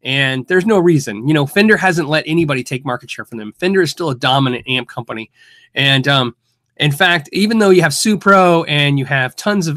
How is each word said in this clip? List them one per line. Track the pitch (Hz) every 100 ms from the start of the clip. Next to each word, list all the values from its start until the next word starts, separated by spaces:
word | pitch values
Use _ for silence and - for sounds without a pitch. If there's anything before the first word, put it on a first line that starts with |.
And | 131 135 135 131 120
there's | 185
no | 190 208
reason. | 175 156 135 104 123
You |
know, | 156
Fender | 143 202 214 196
hasn't | 185 170 143
let | 156
anybody | 151 160 160 131
take | 123 131
market | 135 123 123
share | -
from | 110 117
them. | 107 -
Fender | 185 190
is | 170
still | - 170
a |
dominant | 123 123 135 135 123 127
amp | 127 120
company. | - 120 113 110 _ _ _ _
And, | - 139 135 135
um, | 139 123 - _ _ _ _
in | 147
fact, | 143 185 170 143
even | - 208 226
though | 202
you | 185
have | 160
Supro | 143 220 208 196 196 185 165 165
and | 147 143 139
you | 123
have | 139 127
tons | - - 208
of | 165